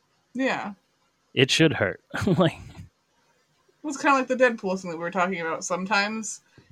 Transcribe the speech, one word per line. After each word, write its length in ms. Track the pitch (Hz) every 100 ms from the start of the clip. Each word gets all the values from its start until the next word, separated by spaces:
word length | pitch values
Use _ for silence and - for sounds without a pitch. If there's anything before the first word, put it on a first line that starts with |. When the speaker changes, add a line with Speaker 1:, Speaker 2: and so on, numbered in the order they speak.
| _ _ _
Speaker 1:
Yeah. 400 | 240 262 156 117 202 _ _ _ _ _
Speaker 2:
it 160 | 127 127
should 220 | - 160
hurt. 280 | 123 98 - _
<laughs> 120 | - -
Like, 320 | 175 254 - - - - _ _ _ _ _ _ _ _ _
Speaker 1:
Well, 120 | 302
it's 80 | 269
kinda 140 | 320 269
like 80 | 262
the 60 | 247
Deadpool 440 | 254 226 196 190
thing 100 | 185
that 60 | 165
we 60 |
were 60 | 170
talking 280 | 190 180 175
about. 240 | 165 160
Sometimes 760 | - 180 190 202 208 220 208 - _ _ -